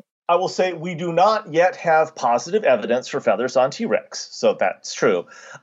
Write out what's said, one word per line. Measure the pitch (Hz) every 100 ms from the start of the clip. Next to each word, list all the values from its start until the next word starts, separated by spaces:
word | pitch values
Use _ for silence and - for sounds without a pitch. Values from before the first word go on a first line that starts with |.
| - _ -
I | 185
will | 226
say | - 185
we | 170 170
do | 175 180
not | 165 202 214 196
yet | 151 180 -
have | 175 156 156 -
positive | 123 120 165 214 175
evidence | 123 110 123 127
for | 143
feathers | 117 101 123 131
on | 131
T-Rex, | - 226 101 - - -
so | - 110 -
that's | 95 - -
true. | - 135 90 - - - -